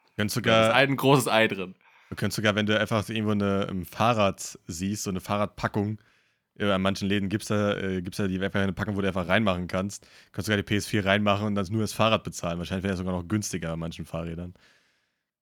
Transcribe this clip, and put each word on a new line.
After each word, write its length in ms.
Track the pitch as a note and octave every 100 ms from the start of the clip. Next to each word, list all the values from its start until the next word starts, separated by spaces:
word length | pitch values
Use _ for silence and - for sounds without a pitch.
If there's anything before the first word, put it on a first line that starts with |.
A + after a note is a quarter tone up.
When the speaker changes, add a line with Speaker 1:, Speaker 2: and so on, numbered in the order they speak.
| _ -
Speaker 1:
könntest 200 | G#2+ A#2+
Speaker 2:
Da 40 |
Speaker 1:
sogar, 280 | A2 A2+ A2
Speaker 2:
ist 60 |
ein 220 | A#2 C#3 C3+
großes 320 | C3 C#3 A2
Ei 200 | A2 A2
drin. 260 | G2 F#2 F#2 _ _ -
Speaker 1:
du 80 | F#2
könntest 200 | G#2 -
sogar, 180 | G#2+
wenn 120 | G2+ G#2
du 120 | G#2+
einfach 280 | G#2 A2+ G2
irgendwo 240 | A2 G#2+
eine, 340 | G#2 G2+ G2 G2+
ein 160 | F#2+
Fahrrad 720 | F2 - A2 A#2 G2 F2 - - -
siehst, 360 | E2 F#2+ G#2+
so 80 | -
eine 100 | F#2
Fahrradpackung, 800 | - G#2 G2+ - A2+ A2 G#2 A2 _ _ _ _ _ -
äh, 120 | G2+
an 100 | F#2+
manchen 260 | F#2+ G2 G2
Läden 200 | G2+ G2
gibt's 200 | G#2 -
da, 280 | G#2 G#2 F#2+
äh, 240 | F#2+ F#2
gibt's 160 | F2+ -
da 80 | G2+
die 120 | F#2
einfach 200 | F#2+ G2+
eine 120 | G2
Packung, 240 | F#2 G#2 G2+
wo 40 |
du 60 | G2
einfach 200 | F#2 E2+
reinmachen 380 | G2 G#2+ F2+ F2+
kannst, 400 | F#2 G2 - - - -
kannst 140 | - G2+
sogar 100 | G#2
die 60 |
P 140 | F#2+ G#2
S 100 | -
vier 180 | G#2+
reinmachen 420 | F#2+ G2+ G#2 G2+ G#2+
und 80 | G2+
dann 100 | F#2
nur 120 | A2
das 100 | G#2
Fahrrad 320 | - A2 A2
bezahlen. 340 | - - F2 E2+
Wahrscheinlich 260 | E2+ F#2+
wäre 80 | F#2+
das 60 | F2+
sogar 140 | F#2
noch 140 | F#2 E2+
günstiger 440 | G#2+ G#2 F2+ E2
an 60 | E2
manchen 260 | E2 E2 D#2+
Fahrrädern. 480 | E2 E2 E2 F2 F2+ _ _ _ _ _ _ _ _